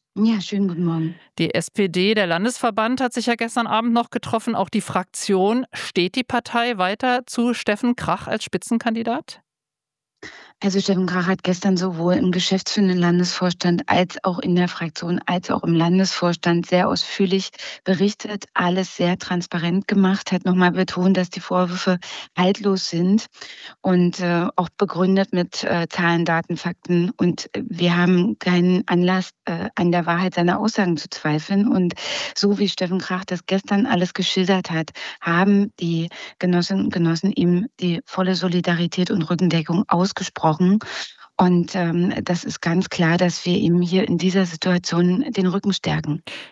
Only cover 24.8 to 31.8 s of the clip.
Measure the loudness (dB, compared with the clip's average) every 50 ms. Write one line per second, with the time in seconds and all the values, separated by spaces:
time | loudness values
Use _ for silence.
24.8 | -2 0 0 2 2 4 4 2 2 2 0 0 -2 -2 -4 -6 -4 -2 0 0
25.8 | -2 -2 -2 0 2 2 2 2 2 2 0 0 -2 -2 -6 -6 -4 -6 -8 -6
26.8 | -2 0 2 2 2 2 0 0 2 2 2 0 -6 -8 -8 -8 -8 -8 -4 0
27.8 | 0 2 2 4 4 4 4 4 4 2 0 -2 0 2 2 4 4 4 4 2
28.8 | 2 2 2 2 4 4 2 0 -2 -4 -10 _ _ -8 -6 -6 -6 -6 -4 0
29.8 | 0 2 2 2 2 0 0 0 0 0 0 2 2 2 2 2 0 0 0 0
30.8 | 0 0 0 -2 -4 -8 -10 -6 -2 -2 0 -2 -2 0 0 2 2 2 2 2